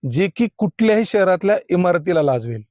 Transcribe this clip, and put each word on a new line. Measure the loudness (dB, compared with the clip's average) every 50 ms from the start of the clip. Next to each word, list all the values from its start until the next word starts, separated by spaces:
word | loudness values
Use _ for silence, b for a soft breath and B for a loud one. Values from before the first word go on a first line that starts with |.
| -8 -4
जे | -2 -2 -2 -2 -2
की | -2 -4 -4 _
कुठल्याही | -4 -4 -4 -2 0 2 2 2 2 0
शहरातल्या | 0 0 0 2 2 0 0 2 0 0 0 0 _
इमारतीला | 0 0 2 2 0 0 0 0 0 0 2
लाजवेल. | 2 0 -2 -4 -6 -10 -10 -12 _